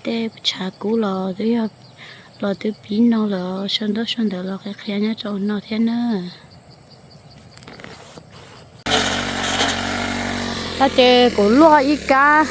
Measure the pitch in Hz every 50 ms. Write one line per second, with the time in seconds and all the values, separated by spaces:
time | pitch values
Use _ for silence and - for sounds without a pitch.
0 | - 233 233 226 226 226 - - - - - - 185 185 - - - 202 226 226
1 | 214 196 190 190 185 190 180 190 208 226 233 233 220 214 - - - - - -
2 | - - - - - - - - - 202 196 - - 214 208 - - - 208 214
3 | 240 240 226 220 214 208 202 180 180 185 185 190 196 196 - - 214 214 202 220
4 | 233 220 - - 220 208 196 180 185 185 196 190 - 196 202 - - - 202 202
5 | 208 220 226 - - 208 208 196 196 208 208 202 - - 220 220 226 226 233 233
6 | 240 240 226 190 180 180 - - - - - - - - - - - - - -
7 | - - - - - - - - - - - - - - - - - - - -
8 | - - - - - - - - - - - - - - - - - - - -
9 | - - - - - - - - - - 50 50 50 50 50 50 50 50 50 50
10 | - - - - - - - - - - - - - - - - 269 269 - -
11 | 247 247 247 247 247 240 - - 202 208 226 277 320 320 302 302 269 277 302 269
12 | - - 269 269 277 294 302 302 311 254